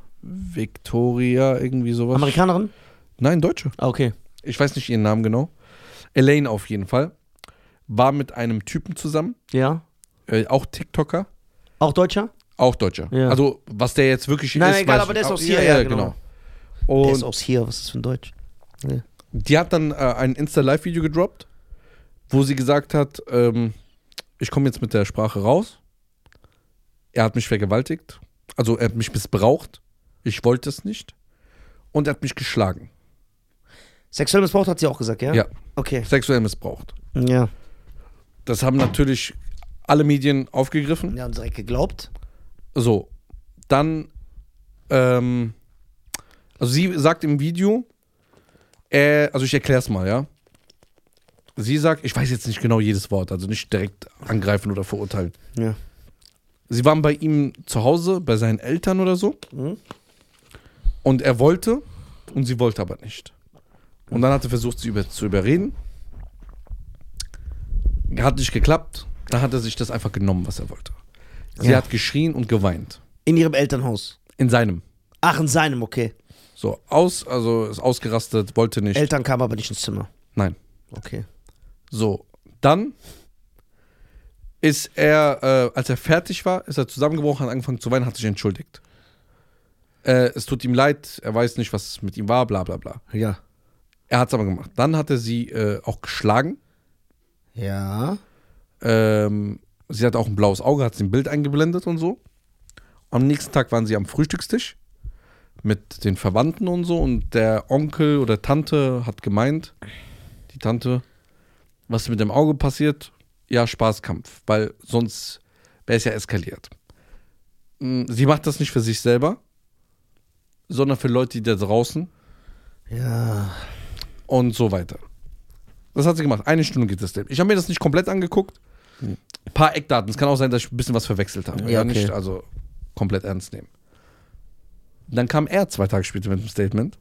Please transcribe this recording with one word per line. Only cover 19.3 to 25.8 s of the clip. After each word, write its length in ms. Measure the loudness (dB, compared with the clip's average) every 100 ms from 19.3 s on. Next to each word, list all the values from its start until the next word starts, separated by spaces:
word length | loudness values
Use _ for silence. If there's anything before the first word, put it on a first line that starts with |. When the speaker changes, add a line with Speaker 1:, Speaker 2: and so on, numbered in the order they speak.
Speaker 1:
die 260 | -6 2 2
hat 160 | 4
dann, 180 | 0 0
äh, 40 | 0
ein 380 | 0 0 -2
Insta-Live-Video 680 | -2 0 2 2 2 0 -2
gedroppt, 420 | -2 0 -2 -4 -20 -20 -20 -20 -20 -20 -20 -20 0
wo 120 | 2
sie 120 | 2 0
gesagt 380 | 2 2 2 0
hat: 260 | 0 -4 -2
ähm, 440 | 2 4 2 -2 -4 _ _ _ -20 -18 -8
ich 100 | -2
komm 160 | 0 0
jetzt 160 | 0
mit 120 | -2
der 120 | 0 0
Sprache 360 | -2 -2 0
raus. 360 | 2 2 0 -12